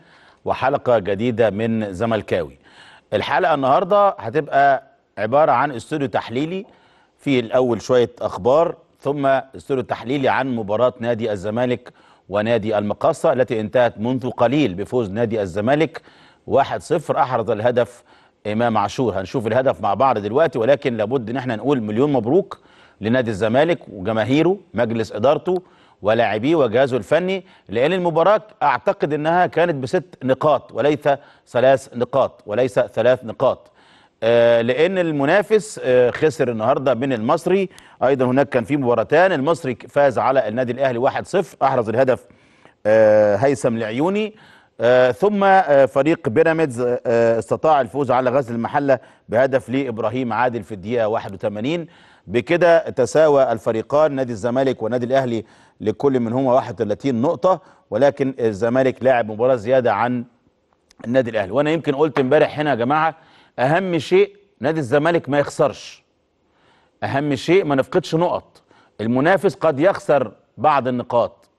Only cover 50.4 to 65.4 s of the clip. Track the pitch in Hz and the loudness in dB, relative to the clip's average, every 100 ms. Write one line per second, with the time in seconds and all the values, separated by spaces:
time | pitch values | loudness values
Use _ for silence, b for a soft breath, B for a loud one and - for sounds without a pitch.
50.4 | 127 117 98 104 101 120 107 113 117 98 | -2 -2 -8 -12 -6 -2 -2 -2 -6 -8
51.4 | 113 104 123 170 160 b b b - 117 | -8 -6 -6 -6 -8 b b b -6 -4
52.4 | - 170 170 165 117 110 120 151 156 139 | 0 2 4 4 2 -2 0 4 4 4
53.4 | 127 113 120 110 107 143 156 135 127 110 | 2 0 -2 -4 -2 0 0 0 -6 -4
54.4 | 117 127 135 120 110 123 120 135 123 113 | -4 0 -2 -2 -4 -4 0 0 0 -4
55.4 | 101 b b - 101 107 143 131 113 127 | -8 b b -8 -6 0 0 0 0 -2
56.4 | 135 120 113 98 104 101 139 117 143 165 | 2 0 0 -4 -4 -4 -4 -2 -2 0
57.4 | 185 175 b b - 107 143 139 135 131 | 0 0 b b -6 0 2 2 -4 -2
58.4 | 113 98 117 127 131 120 127 123 110 107 | -4 -2 0 2 0 0 2 2 0 -2
59.4 | 123 127 104 131 117 101 120 123 117 _ | 0 0 0 2 2 0 -2 -4 -8 _
60.4 | _ _ _ _ _ - 113 131 120 110 | _ _ _ _ _ -14 -2 0 0 -2
61.4 | 90 120 151 165 147 139 156 147 127 151 | -2 -2 0 -2 -2 0 0 0 2 2
62.4 | 151 120 151 120 147 151 160 b b b | 2 -2 -2 -2 0 0 -2 b b b
63.4 | b - 127 170 190 165 - 185 202 - | b -2 0 0 0 -4 2 2 2 -2
64.4 | _ - 127 160 123 143 160 170 131 143 | _ -6 -4 -2 0 0 2 0 0 -2